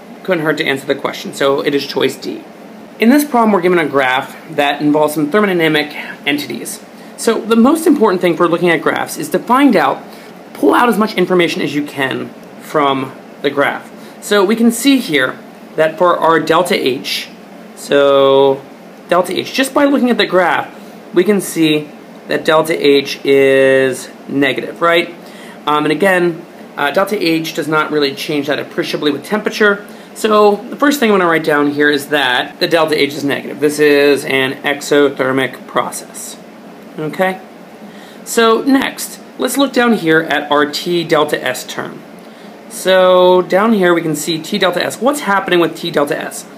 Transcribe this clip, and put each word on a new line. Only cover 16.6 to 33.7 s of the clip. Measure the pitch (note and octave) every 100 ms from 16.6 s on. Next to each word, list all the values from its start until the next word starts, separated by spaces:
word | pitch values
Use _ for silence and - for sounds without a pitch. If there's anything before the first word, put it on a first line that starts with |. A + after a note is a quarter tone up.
| F3+ -
H, | C3+ B2+ - - - - - - - -
so | - C#3+ C#3 C#3 C3+ C3+ C#3 C3+ - - - - -
delta | F3 F3+
H, | - -
just | - C4+
by | D4+ C#4+
looking | C4 B3
at | G3+
the | F3+
graph, | F3 E3+ B2+ - - - - -
we | F3
can | F#3 G3+
see | - E3 D#3 D3+ D3 - - - -
that | D3 -
delta | D#3 D#3+ E3+
H | C#3+ C#3+ C#3 - C#3
is | C#3 C3+ C3+ C3+ C3+ C3 C3 - - -
negative, | C#3 C#3 B2 - -
right? | E3+ E3+ E3+ - - - - - -
Um, | D3 D3+
and |
again, | D3+ G3 F3+ F3 D#3+ - - - -
uh, | C#3+
delta | F#3 G3 G#3
H | E3 D#3+ D#3+
does | - D3
not | D#3 D3+
really | D3+ C#3
change | - - D3 C#3
that | C3+
appreciably | C3+ - - C3 D3
with | C#3 -
temperature. | G#3 G#3+ - G#3 G3+ - - -
So | - G#3+ G#3+ G#3 G#3 -
the | -
first | C#4+ C#4+
thing | A3+
I'm | G3
gonna | F3
write | D#3+
down | D#3+ D3 C#3+
here | C#3+ D3
is | C#3+ C3+
that | D3 B2+ B2 D3+ -
the | F3
delta | E3 D#3 D3+
H | C#3
is | D3
negative. | C#3+ B2 A#2 C#3
This | D3